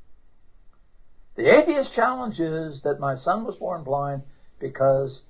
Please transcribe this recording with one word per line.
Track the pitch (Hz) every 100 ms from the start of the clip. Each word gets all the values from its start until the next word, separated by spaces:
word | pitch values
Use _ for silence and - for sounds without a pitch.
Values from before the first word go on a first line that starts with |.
| - - - - - - - - - - - - -
The | - 123
atheist | 247 302 294 269
challenge | - 233 254 240 208
is | 165 160 160 139
that | 147 143
my | 139
son | 131 - 214
was | 226 -
born | 180 170
blind | 135 139 143 139 - - - -
because | 135 135 135 135 135 127